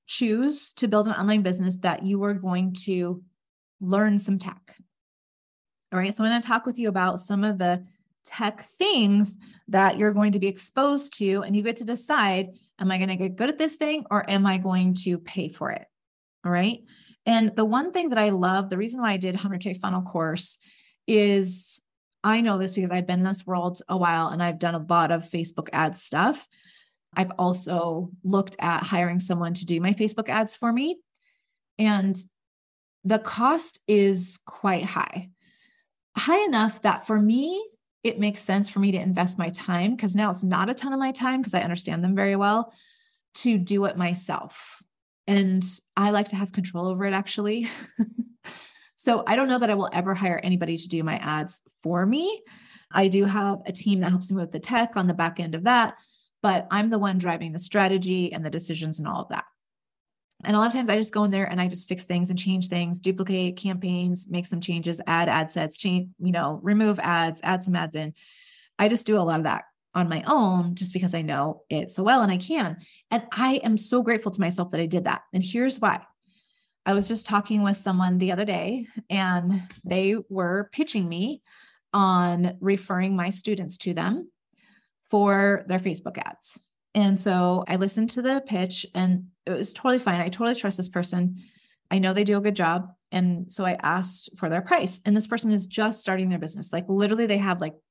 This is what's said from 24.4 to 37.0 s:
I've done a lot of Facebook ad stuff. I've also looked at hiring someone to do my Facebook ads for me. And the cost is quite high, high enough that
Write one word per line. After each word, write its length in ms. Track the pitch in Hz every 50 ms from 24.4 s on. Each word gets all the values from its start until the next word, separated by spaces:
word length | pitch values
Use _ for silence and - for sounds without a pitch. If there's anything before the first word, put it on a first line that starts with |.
I've 160 | 175 175 165
done 160 | 165 175 170 170
a 100 | 165 156 170
lot 220 | 170 170 165 156
of 100 | 170 170
Facebook 480 | 170 - - 170 165 165 - - 156 -
ad 240 | - 151 160 156 180
stuff. 520 | - - - - 156 185 247 302 - - _ _ _ _ _ - - _ _ _ _ _ _ -
I've 200 | 185 185 180 -
also 720 | - 180 180 180 180 - 156 180 170 170 170 165 165 180 180 - - -
looked 320 | 185 196 196 190 190 -
at 260 | - - 170 170 - -
hiring 360 | - 196 175 180 175 170 185
someone 340 | 180 - 180 175 170 170 175
to 100 | 175 175
do 160 | 170 175 165
my 100 | 175 190
Facebook 380 | 202 196 214 214 214 - 220 -
ads 260 | - 214 220 214 -
for 160 | - 240 233
me. 260 | 233 247 277 320 359 349 _ _ _ _ _ _ _ _ _ _ _ _ _ _ _
And 400 | - 220 214 208 196 190 196 190 180 - - _ _ _ _ _ _ _ _ _ _ _ _ _ _ -
the 160 | 190 220 214
cost 640 | 220 - - 214 240 269 311 330 330 - - - _
is 540 | - 214 202 196 196 196 180 180 - - - -
quite 400 | - - - - 196 185 170 180
high, 440 | 190 - 185 - - - 185 180 - - _ _ _ _ _ _ _ _ _ _ _ _ _ _ _ -
high 280 | - - 277 339 392 427
enough 360 | 381 262 220 220 220 - - -
that 220 | 214 - -